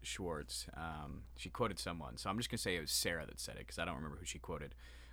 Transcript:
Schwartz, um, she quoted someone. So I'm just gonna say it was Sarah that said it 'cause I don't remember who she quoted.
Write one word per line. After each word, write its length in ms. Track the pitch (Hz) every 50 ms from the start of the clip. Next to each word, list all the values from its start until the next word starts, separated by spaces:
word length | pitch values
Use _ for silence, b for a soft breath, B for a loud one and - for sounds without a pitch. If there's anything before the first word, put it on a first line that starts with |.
| -
Schwartz, 640 | - - - 98 87 82 73 71 - - - - - -
um, 500 | - 80 82 78 76 73 71 - 92 - - -
she 140 | - - 90
quoted 280 | - - 120 107 98 -
someone. 360 | - 92 87 85 73 67 58
So 140 | - - 101
I'm 80 | 98 113
just 120 | 123 -
gonna 80 | - 113
say 180 | - 107 90
it 40 | 85
was 120 | 78 - -
Sarah 340 | - - 95 85 80 76
that 120 | - - -
said 160 | - - -
it 100 | - -
'cause 120 | - - -
I 40 | 85
don't 120 | 87 82
remember 200 | 65 78 76 71 82
who 60 | 87
she 140 | 80 - 73
quoted. 360 | - - 85 73 71 69 - b b b b b b b